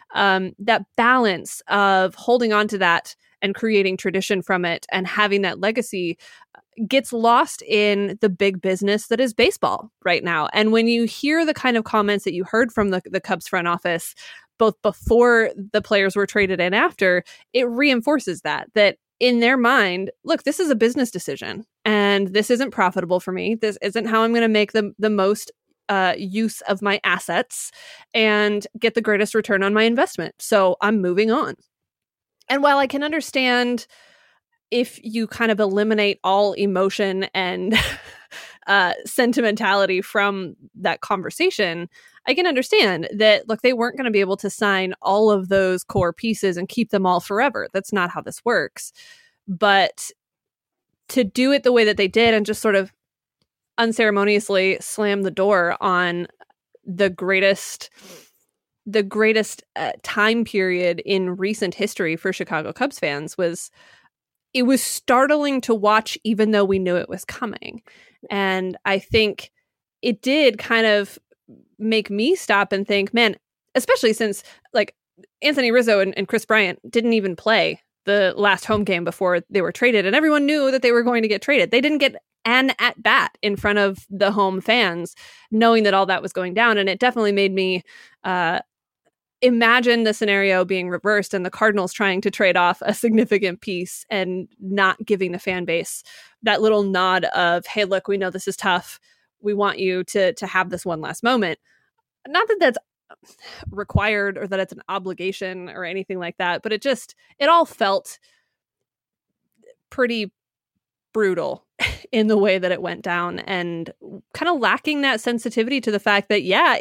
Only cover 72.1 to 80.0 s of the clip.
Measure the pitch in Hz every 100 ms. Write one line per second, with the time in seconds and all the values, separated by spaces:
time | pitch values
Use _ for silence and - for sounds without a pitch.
72.1 | 202 262 381 - 202 196 196 196 202 196
73.1 | 233 226 - _ _ _ 254 330 508 226
74.1 | 214 220 196 - - _ 233 208 - _
75.1 | _ _ - 285 277 240 247 226 202 190
76.1 | - 190 226 - 220 190 - 120 233 233
77.1 | 226 190 170 214 214 160 156 _ _ -
78.1 | 202 190 - 202 185 - 214 202 175 170
79.1 | - 185 175 - 196 170 - 254 220